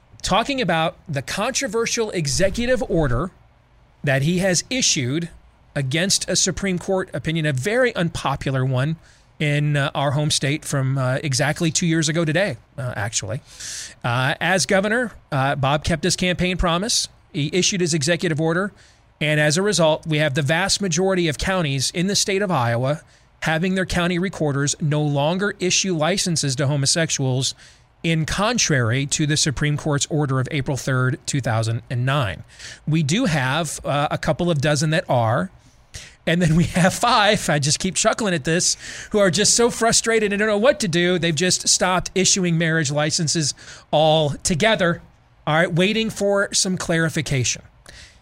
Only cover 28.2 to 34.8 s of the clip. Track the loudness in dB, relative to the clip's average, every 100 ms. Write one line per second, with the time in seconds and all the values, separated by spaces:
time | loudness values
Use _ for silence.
28.2 | 0 0 0 0 2 2 2 0 -2 -2
29.2 | 0 2 0 0 -2 0 -2 -2 -2 -2
30.2 | 0 -2 -2 -4 -4 -4 -2 0 0 -2
31.2 | -4 -4 0 0 0 -4 -4 -2 0 0
32.2 | -2 -6 -12 -18 -18 -10 -2 0 2 0
33.2 | 2 0 0 -2 -4 -6 -4 -2 -2 -2
34.2 | -2 0 0 0 0 0